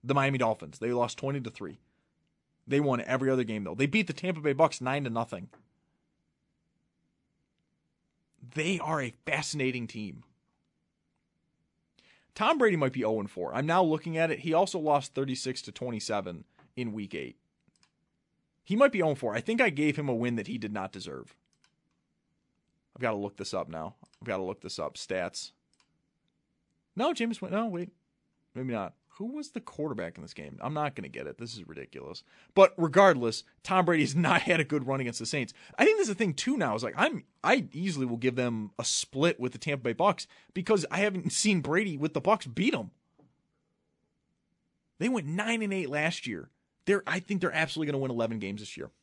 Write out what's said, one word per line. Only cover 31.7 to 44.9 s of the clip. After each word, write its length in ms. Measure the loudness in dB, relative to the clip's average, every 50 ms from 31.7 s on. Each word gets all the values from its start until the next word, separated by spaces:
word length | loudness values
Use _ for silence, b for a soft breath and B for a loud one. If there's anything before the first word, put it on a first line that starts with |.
| -14 -14 -14 -14 -14 -16 -14 -14 -14 -16 -18 b b b b b b
But 200 | 10 10 10 10
regardless, 720 | 4 0 4 8 10 10 10 10 8 4 0 0 -2 -10 b b b _
Tom 220 | 2 4 4 6
Brady's 300 | 6 6 4 4 2 2
<laughs> 0 |
not 260 | 2 4 6 4 4
had 180 | 4 4 2 2
a 60 | 2
good 200 | 0 0 -2 0
run 140 | 0 -2 -2
against 200 | -2 -4 -4 -6
the 60 | -6
Saints. 280 | -4 -2 -2 -2 -4 -8 B B B B B
I 60 | 6
think 120 | 6 6 6
this 120 | 2 0
is 60 | 0
the 20 | 0
thing, 160 | 0 0 0
too, 240 | 0 -2 -2 0 0
now. 180 | 0 0 0
Is 80 | 0 -2
like, 120 | -4 0 0
I'm, 260 | 0 0 0 -4 -10 _ _ _ 2
I 220 | 2 2 2 2 -4
easily 340 | -8 -6 -4 -4 -2 -2 -2
will 120 | -2 -2 0
give 180 | 0 0 0
them 360 | 2 0 0 0 -2 -6 -8 _ -6
a 60 | -4
split 560 | -2 -2 -2 -4 -4 -2 0 2 2 2 0
with 140 | -4 -6 -6
the 40 | -6
Tampa 260 | -4 -4 -4 -2 -2
Bay 100 | -4 0
Bucks 340 | 4 4 2 2 2 -6 b b b b b b
because 320 | -6 0 2 2 2 2 0
I 60 | 0 0
haven't 340 | 0 0 0 -2 -4 -2
seen 300 | -2 2 2 2 2 2
Brady 360 | 2 0 0 0 0 0 -4 -2
with 160 | -4 -2 -2
the 80 | 0
Bucks 240 | 2 2 2 2 0
beat 280 | -8 -4 0 0 0 0
'em. 180 | -2 -6 -8 _ _ _ _ _ _ -20 _ _ _ _ _ _ _ _ _ _ _ _ _ _ _ _ _ _ _ _ _ _ _ _ _ _ _ _ _ _ _ _ _